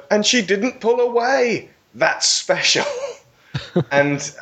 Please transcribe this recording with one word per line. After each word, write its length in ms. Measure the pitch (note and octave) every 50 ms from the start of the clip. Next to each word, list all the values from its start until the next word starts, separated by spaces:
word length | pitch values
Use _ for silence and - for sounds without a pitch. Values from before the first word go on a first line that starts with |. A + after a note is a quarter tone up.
| - -
and 160 | - G#3+ -
she 160 | - - B3
didn't 400 | G3+ E3 G3 G3 G#3 B3+ - -
pull 180 | - A3+ A#3+ B3
away." 720 | A#3+ A#3+ A#3+ A#3 A#3 B3+ C#4 C4+ B3 A#3 G3+ C3 - - _ _ _ _ -
That's 320 | A#2 D#3+ D#3+ D#3 - -
special. 560 | - - - - - - - - - - C3+ - D5
<laughs> 60 | - - C#5 C5+ A#4 - _ _ _ _ _ _ - C#3 - - - F3+ - -
And, 280 | C#3+ C#3 C#3+ D3 C#3+ C#3 D3 - - -